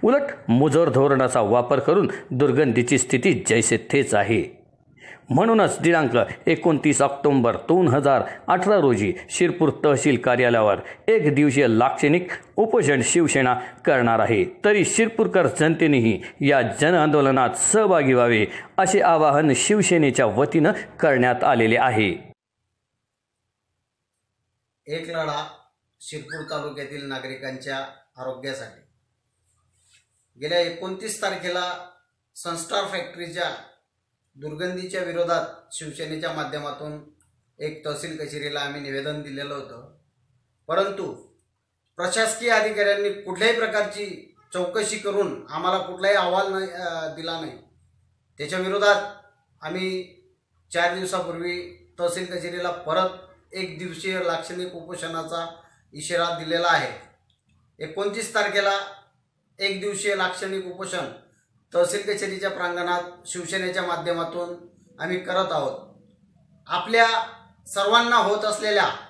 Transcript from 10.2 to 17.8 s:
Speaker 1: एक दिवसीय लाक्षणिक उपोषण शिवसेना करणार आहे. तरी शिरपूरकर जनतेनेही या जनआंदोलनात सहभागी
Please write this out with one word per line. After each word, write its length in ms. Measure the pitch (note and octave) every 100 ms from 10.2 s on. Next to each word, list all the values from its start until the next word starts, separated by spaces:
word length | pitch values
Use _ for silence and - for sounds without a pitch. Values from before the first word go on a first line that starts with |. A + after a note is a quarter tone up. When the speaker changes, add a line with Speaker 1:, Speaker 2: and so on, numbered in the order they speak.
| B2+ B2 B2 A#2 G#2+ F#2+ - - -
Speaker 1:
एक 280 | A3 D3+ C#3
दिवसीय 320 | D3 C3 C3+
लाक्षणिक 600 | A2 B2+ C3+ D3 E3+ F3+ - - -
उपोषण 460 | A3 - C#3 C#3+
शिवसेना 500 | A#2 F3 D#3 C#3+ B2+ B2 - - -
करणार 340 | C#3 A#2+ A2+
आहे. 260 | G2+ A2 F2+ - G#3
तरी 200 | G#3 E3+
शिरपूरकर 600 | - A3+ A3+ G3 F#3 E3+
जनतेनेही 760 | - D#3 E3 E3 C#3 A2+ F#2+ - - C#3
या 120 | C#3
जनआंदोलनात 880 | A#2 G2 D3 F3+ D#3 D3+ C#3 C3 B2
सहभागी 640 | - - G#3+